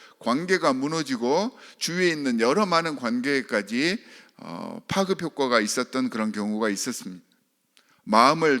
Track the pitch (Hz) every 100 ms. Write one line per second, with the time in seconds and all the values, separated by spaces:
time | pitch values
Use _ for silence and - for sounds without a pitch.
0 | - - 113 131 175 185 156 131 143 160
1 | 147 123 120 156 220 - - - - 170
2 | 180 156 139 117 117 170 196 165 165 139
3 | 120 123 131 139 113 113 101 120 160 214
4 | - - - - 82 85 85 87 - 196
5 | 190 190 170 - 135 120 107 - 123 131
6 | 127 113 110 104 104 107 110 98 - 117
7 | 98 90 _ _ _ _ _ _ _ _
8 | - 107 127 160 160 131